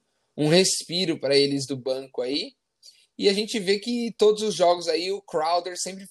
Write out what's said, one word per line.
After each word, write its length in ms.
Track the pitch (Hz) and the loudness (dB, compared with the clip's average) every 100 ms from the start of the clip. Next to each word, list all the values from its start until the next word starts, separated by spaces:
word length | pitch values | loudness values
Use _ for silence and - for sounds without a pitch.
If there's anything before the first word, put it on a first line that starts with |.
| _ _ _ - | _ _ _ -2
um 120 | 151 | 4
respiro 680 | 175 185 - - 170 180 151 | 4 4 0 -4 -4 -2 -2
pra 180 | 131 143 | 2 4
eles 300 | 143 139 135 | 4 0 -4
do 100 | 135 | -6
banco 440 | 131 131 135 - | -4 -6 -6 -8
aí. 320 | 123 147 254 - _ _ - _ _ - | -4 -4 -6 -14 _ _ -20 _ _ -2
E 120 | 196 | 0
a 40 | |
gente 260 | 196 214 233 | 0 0 -2
vê 200 | 180 196 | 0 -2
que 340 | 240 240 233 - | -2 -4 -4 2
todos 240 | 214 208 | 4 4
os 120 | 214 | 0
jogos 340 | 165 175 180 170 | 2 2 2 0
aí 220 | 160 185 | -2 -2
o 120 | 202 | -6
Crowder 580 | - 170 160 175 180 180 | -6 -4 0 0 -2 -8
sempre 260 | 180 190 196 | -10 -10 -16